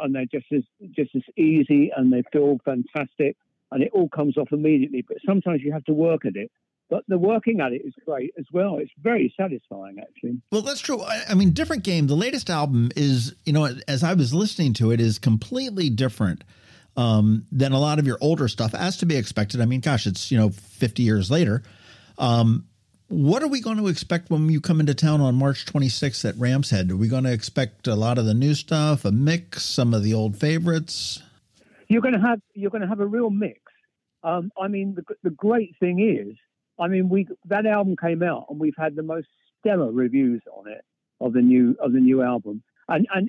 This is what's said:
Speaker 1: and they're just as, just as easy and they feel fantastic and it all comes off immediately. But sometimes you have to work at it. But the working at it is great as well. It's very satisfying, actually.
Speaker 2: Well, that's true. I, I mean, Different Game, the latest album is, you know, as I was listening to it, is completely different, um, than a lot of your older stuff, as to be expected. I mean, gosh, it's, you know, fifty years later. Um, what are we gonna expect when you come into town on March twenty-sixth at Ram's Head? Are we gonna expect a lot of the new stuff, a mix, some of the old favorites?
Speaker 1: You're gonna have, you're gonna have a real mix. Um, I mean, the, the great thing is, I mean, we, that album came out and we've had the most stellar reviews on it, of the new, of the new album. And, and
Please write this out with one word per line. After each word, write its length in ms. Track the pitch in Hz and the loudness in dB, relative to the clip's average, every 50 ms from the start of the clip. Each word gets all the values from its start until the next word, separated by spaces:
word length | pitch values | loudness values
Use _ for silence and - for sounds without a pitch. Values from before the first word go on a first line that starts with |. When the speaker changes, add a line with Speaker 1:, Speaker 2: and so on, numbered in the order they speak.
Speaker 1:
and 140 | 156 139 135 | -2 -4 -4
they're 100 | 131 127 | -4 -4
just 220 | 123 - 139 - - 151 | -6 -6 -8 -6 -4 -4
as, 100 | 139 123 _ _ _ - - - | -4 -4 _ _ _ -20 -10 -6
just 240 | - 143 123 - | -4 -4 -4 -4
as 60 | 135 - - - | -6 -6 -6 -2
easy 540 | - 160 156 160 156 135 - 147 143 147 190 - | 0 2 4 4 4 4 4 4 4 4 2 2
and 160 | 139 131 127 127 | 2 4 4 4
they 100 | 123 123 - - | 4 2 0 0
feel 280 | 151 143 143 143 123 - | 2 2 2 2 0 -2
fantastic 720 | 143 131 123 123 - - 151 139 - _ - 147 135 - _ _ _ _ _ _ _ - | -2 -2 -2 -4 -4 -4 -6 -6 -6 _ -2 -2 -2 -2 _ _ _ _ _ _ _ -2
and 100 | 131 131 | -2 -2
it 80 | - - | 0 2
all 160 | 196 175 143 | 0 0 0
comes 280 | - 151 147 147 - | 0 -2 -2 0 0
off 160 | 151 135 - 147 | -2 -2 -2 -2
immediately. 500 | 151 151 156 156 139 131 - 135 123 120 | 0 2 2 4 2 2 0 -2 -6 -6
But 140 | - - - - | -8 -10 -6 -2
sometimes 360 | 233 196 196 - 180 165 135 131 | 0 0 0 2 0 -2 -2 -2
you 100 | 147 151 | -4 -4
have 120 | 156 139 | -4 -2
to 60 | - 151 | -2 0
work 320 | 151 165 165 160 - - | 2 2 2 2 0 -2
at 120 | 120 92 | -4 -6
it. 160 | 101 101 - _ _ _ _ _ _ _ - | -6 -8 -12 _ _ _ _ _ _ _ -6
But 160 | 165 196 - | -4 -4 -2
the 120 | - 190 175 | 0 0 2
working 420 | 175 202 226 220 - 233 226 190 | 2 2 2 2 2 0 0 0
at 120 | 143 127 120 | 0 -2 -4
it 100 | 139 - | -6 -8
is 100 | 135 - _ _ | -10 -14 _ _
great 300 | 160 151 131 127 151 - | -6 -6 -6 -6 -8 -10
as 100 | - 143 - 147 | -12 -12 -6 -2
well. 260 | 175 190 202 170 160 | -2 0 0 -2 -4
It's 120 | 151 - _ - | -6 -8 _ -6
very 320 | 147 226 240 208 - 202 - | -2 -2 0 2 0 0 -2
satisfying, 640 | - 190 185 139 117 - - 101 98 98 98 98 104 | -2 -4 -4 -6 -8 -10 -12 -16 -16 -16 -16 -16 -18
actually. 420 | - - _ - - 120 123 123 - _ | -20 -20 _ -10 -8 -8 -8 -8 -6 _
Speaker 2:
Well, 120 | 196 214 208 | -4 -4 -4
that's 180 | 277 285 - | -4 -6 -8
true. 200 | - - 277 214 | -6 -6 -6 -6
I, 220 | 180 196 220 269 - - | -4 -6 -6 -6 -4 0
I 60 | 208 | 2
mean, 180 | 185 202 185 160 | 4 4 4 4
Different 320 | 277 320 - 320 240 - | 2 0 -2 -4 -4 -4
Game, 240 | 202 175 165 147 135 | -2 0 0 2 2
the 80 | 143 | 2
latest 340 | 160 214 262 269 254 - - | 0 0 -2 -2 -4 -4 -4
album 400 | 175 151 147 143 131 117 117 123 - | -4 -2 -2 0 2 2 0 0 0
is, 360 | - 147 143 131 123 113 131 - - - | 0 0 2 2 0 0 -4 -8 -8 -4
you 80 | 160 147 | 0 0
know, 200 | 156 151 135 123 - - | 2 2 0 -2 -6 -6
as 160 | - 139 123 - | -6 -2 0 0
I 120 | 165 190 | 2 2
was 200 | 180 139 113 139 | 2 2 2 2
listening 380 | 170 214 208 - - 165 135 107 | 0 0 0 0 0 0 0 2
to 180 | - 113 110 | 2 2 2
it, 100 | 117 113 | 4 4
is 200 | 117 113 107 - | 2 2 0 0
completely 680 | - - 110 107 - - 247 254 269 254 208 190 170 143 | 2 2 2 2 0 -4 -6 -6 -6 -4 -4 -2 -2 0
different, 540 | 113 107 131 123 - - 113 90 80 - - _ _ _ _ - - - _ _ _ | 0 0 -2 -2 -2 -2 -2 -2 -2 -4 -10 _ _ _ _ -20 -20 -20 _ _ _
um, 500 | 120 120 117 110 107 104 107 110 110 107 - - | -2 0 2 4 4 4 4 4 2 0 -2 -2
than 180 | 131 135 135 | 0 0 2
a 80 | 131 135 | 2 2
lot 220 | 147 151 147 151 | 2 0 0 0
of 80 | 147 135 | 0 -2
your 100 | 117 - | -2 0
older 280 | - 151 165 156 139 113 | 0 0 2 2 0 -2
stuff, 260 | - - 113 113 - | -2 -2 -4 -4 -2
as 220 | - 175 185 185 | -4 -4 -4 -4
to 100 | - 185 | -2 -2
be 80 | 170 156 | 0 0
expected. 460 | 127 104 - - - 107 101 - 120 | 0 -2 -4 -4 -4 -4 -2 -2 0
I 60 | 117 | 0
mean, 120 | 120 127 131 | 0 0 0
gosh, 260 | - 160 139 113 - | 0 0 0 0 0
it's, 280 | 104 90 - - - 139 | -2 -4 -4 -4 0 2
you 60 | 117 | 2
know, 100 | 110 104 | 2 2
fifty 560 | 98 - - - - - 131 110 - - 123 | 0 -4 -10 -20 -6 -4 -4 -2 0 0 2
years 260 | 113 110 104 92 95 | 2 2 2 2 0
later. 320 | 139 170 170 110 90 - - - - - - - - - - - _ - | 0 2 2 2 0 -2 -4 -8 -16 -20 -20 -20 -20 -20 -20 -18 _ -4
Um, 480 | - 120 117 117 117 113 113 - - _ _ _ _ _ _ _ _ | 0 2 2 4 4 4 2 2 -2 _ _ _ _ _ _ _ _
what 380 | - 190 165 139 143 196 262 311 | -6 -2 0 2 2 2 2 0
are 20 | |
we 140 | 302 277 254 | 0 -2 -2
gonna 260 | 220 226 220 214 214 | -4 -4 -2 -2 0
expect 420 | 190 160 - - - 175 170 175 - | 0 -2 -2 -4 -4 -4 -4 -2 -2
when 220 | 170 151 156 160 | -2 0 2 2
you 100 | 160 156 | 2 0
come 200 | - - 170 156 | 0 0 2 2
into 120 | 151 147 139 | 2 2 2
town 280 | - 160 156 151 147 | 2 2 2 4 4
on 160 | 143 131 123 | 2 2 2
March 300 | 131 135 139 135 - - | 2 2 2 0 -2 -4
twenty-sixth 580 | - - 147 139 127 - - - 139 113 - - | -4 -2 0 0 0 0 -2 -4 -4 -4 -4 -4
at 120 | 113 92 - | -4 -4 -2
Ram's 320 | 123 123 131 139 139 - | 0 0 2 0 0 0
Head? 200 | - 98 90 90 | 0 0 0 0
Are 60 | 92 | 0
we 100 | 95 110 | 0 0
gonna 240 | 117 127 131 131 127 | 0 0 0 0 0
expect 560 | 123 107 - - - 147 131 107 - _ - | -2 -2 -4 -6 -4 -4 -4 -4 -6 _ -4
a 80 | 127 110 | -2 -2
lot 240 | 104 110 117 123 127 | 0 0 0 0 0
of 80 | 113 | 2
the 80 | 110 107 | 2 2
new 180 | 120 131 147 147 | 2 2 2 0
stuff, 520 | 139 - - 160 156 151 151 151 - - | 0 -2 -2 -2 0 2 2 0 0 0
a 80 | 101 98 | 0 2
mix, 500 | 117 139 151 165 175 175 - - - - | 2 2 2 0 0 -2 -8 -10 -8 -8
some 320 | - - - 123 120 113 | -4 -2 0 2 2 2
of 80 | 107 101 | 2 2
the 100 | 107 110 | 2 2
old 240 | 110 110 110 101 | 2 0 -2 -2
favorites? 840 | - 151 151 160 165 170 170 165 160 160 - - - - - - - - _ _ _ _ _ _ _ _ _ _ _ _ | -2 0 0 0 0 0 0 0 0 -2 -6 -8 -8 -8 -8 -10 -12 -14 _ _ _ _ _ _ _ _ _ _ _ _
Speaker 1:
You're 160 | - 208 233 208 | 0 0 2 2
gonna 180 | 262 247 190 | 2 2 2
have, 200 | 202 247 233 208 - _ - | 2 2 0 -2 -6 _ -10
you're 200 | 202 196 202 - | -6 -6 -6 -4
gonna 160 | 220 196 180 | -4 -4 -4
have 100 | 220 202 | -4 -2
a 80 | 202 | -2
real 240 | 202 208 240 240 220 | -2 -2 0 0 0
mix. 300 | 202 202 208 147 110 _ _ _ _ _ _ _ _ _ _ _ _ _ - | 0 -2 -2 -4 -6 _ _ _ _ _ _ _ _ _ _ _ _ _ -6
Um, 260 | 165 170 180 170 208 - 190 | -4 -4 -4 -4 -6 -8 -8
I 60 | 190 | -6
mean, 300 | 196 208 196 196 196 196 | -4 -4 -4 -4 -4 -6
the, 80 | 180 160 - - - - | -8 -10 -12 -10 -6 -6
the 80 | 180 | -6
great 460 | 156 - 196 208 233 240 214 170 - - | -4 -2 0 0 2 2 0 -2 -4 -2
thing 220 | 185 180 175 180 | -2 0 0 2
is, 360 | 214 226 170 110 101 101 110 - _ _ _ _ _ _ _ - | 2 2 0 0 -4 -8 -14 -18 _ _ _ _ _ _ _ -6
I 100 | 170 175 | -4 -2
mean, 220 | 190 185 185 185 | 0 0 2 2
we, 180 | 185 196 190 - - - - | 2 0 0 -2 -6 -14 -8
that 220 | 170 202 208 214 | -4 -2 0 0
album 280 | 214 208 208 202 196 180 | 0 2 2 0 0 -2
came 280 | - 170 170 170 165 175 | -2 -2 -2 -2 0 0
out 240 | 175 147 117 - - | -2 -2 -4 -6 -10
and 100 | 147 151 | -6 -4
we've 140 | 156 151 143 - | -2 -2 -2 -2
had 180 | 160 156 147 | -4 -4 -4
the 60 | 151 160 | -6 -6
most 240 | 160 160 165 147 - _ _ _ _ _ _ | -6 -6 -8 -8 -12 _ _ _ _ _ _
stellar 320 | - 214 202 180 147 117 117 | -2 0 0 0 0 0 0
reviews 480 | 127 127 120 120 139 135 123 120 113 - - | 0 0 2 2 2 2 2 0 -2 -6 -12
on 160 | - 104 98 | -20 -20 -18
it, 160 | 104 110 - - _ _ _ _ _ _ - | -18 -18 -18 -20 _ _ _ _ _ _ -6
of 140 | 131 123 113 | -4 -2 2
the 80 | 127 123 | 4 6
new, 340 | 127 127 127 123 120 - - | 6 6 6 6 4 2 0
of 140 | - 131 120 | 0 0 2
the 80 | 131 | 4
new 220 | 127 127 131 131 127 | 4 4 4 4 2
album. 400 | 123 123 117 - 107 107 110 - _ _ _ _ - | 0 -2 -4 -6 -8 -12 -12 -14 _ _ _ _ -4
And, 180 | 165 156 214 - 190 | -2 0 0 0 0
and 140 | 190 196 | -2 -2